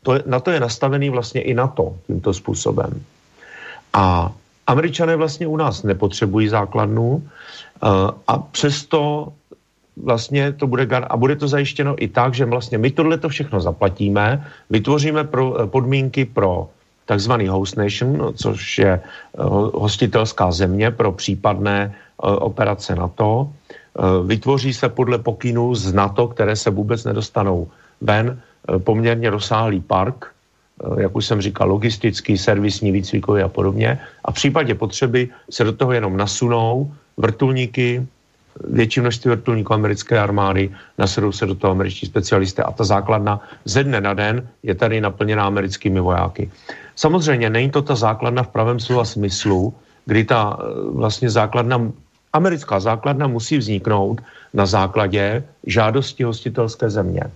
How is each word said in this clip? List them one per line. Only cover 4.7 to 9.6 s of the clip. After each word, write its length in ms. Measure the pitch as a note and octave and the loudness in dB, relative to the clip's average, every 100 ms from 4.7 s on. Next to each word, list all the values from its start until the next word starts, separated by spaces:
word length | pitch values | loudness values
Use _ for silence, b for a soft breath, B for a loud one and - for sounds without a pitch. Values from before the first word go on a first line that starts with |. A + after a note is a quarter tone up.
| C3 E3 C#3+ E3 E3 | 2 2 0 0 2
vlastně 320 | D#3 C#3+ E3 | 0 -2 -4
u 80 | D#3 | 0
nás 280 | D3+ G2+ | 0 0
nepotřebují 640 | G#2 F#2+ G#2 - G#2+ G2+ G#2+ | -2 0 0 0 0 2 2
základnu, 760 | A2 G2 G#2+ G#2+ A2 A#2 D3 | 0 -2 -2 0 0 0 -2
eh, 640 | D3 - - - - - G#2+ F#2+ G2 - - | -4 -20 -20 -20 -20 -2 2 4 2 -2 -2
a 60 | B2+ | -2
přesto 920 | C#3 - D3 C#3+ - D#3+ D3 D3+ D3+ - _ - | -2 -2 0 0 0 0 0 -2 -6 -14 _ -20